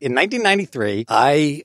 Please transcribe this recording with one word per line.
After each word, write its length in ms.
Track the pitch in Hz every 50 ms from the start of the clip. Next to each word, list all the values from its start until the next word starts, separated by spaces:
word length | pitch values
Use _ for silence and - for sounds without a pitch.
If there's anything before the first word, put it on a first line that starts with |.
In 140 | 143 127 123
nineteen 280 | 131 175 208 262 240
ninety-three, 640 | 214 190 196 202 180 - - 123 107 104 101 107 117 -
I, 540 | 110 110 123 139 143 156 151 147 143 -